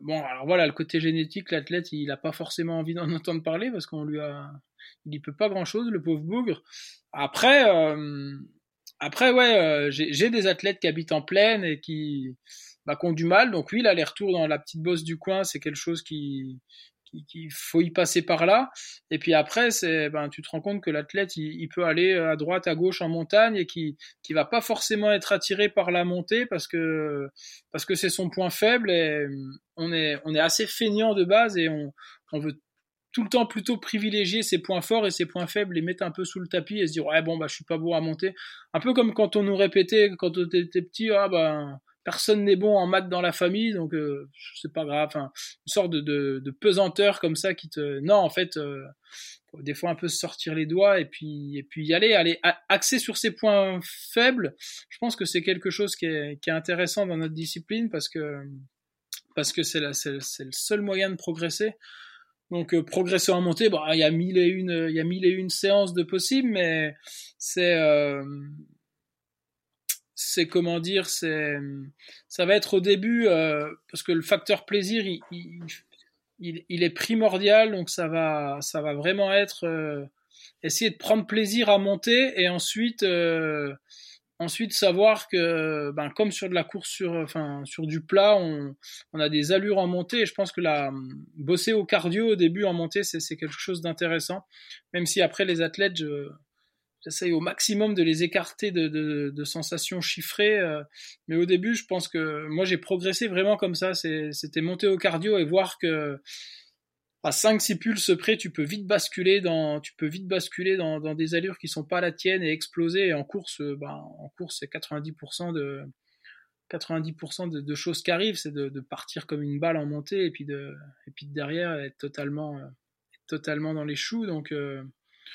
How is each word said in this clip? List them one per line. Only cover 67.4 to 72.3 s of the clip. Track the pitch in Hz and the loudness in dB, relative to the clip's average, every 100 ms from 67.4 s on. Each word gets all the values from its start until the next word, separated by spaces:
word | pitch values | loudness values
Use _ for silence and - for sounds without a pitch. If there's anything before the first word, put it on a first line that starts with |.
| - 180 175 | -6 0 4
euh, | 165 156 147 143 139 139 143 143 151 147 _ _ _ _ _ _ _ _ _ _ _ - - _ | 6 6 6 4 -2 -6 -10 -12 -16 -20 _ _ _ _ _ _ _ _ _ _ _ -8 -8 _
c'est | - - 185 165 | -10 -6 -2 0
comment | 180 170 170 | 0 0 -2
dire, | 170 196 175 | -2 -2 -2
c'est, | - 165 156 151 143 143 139 139 _ - - | -4 -2 -2 -2 -4 -6 -10 -14 _ -20 -20
ça | _ | _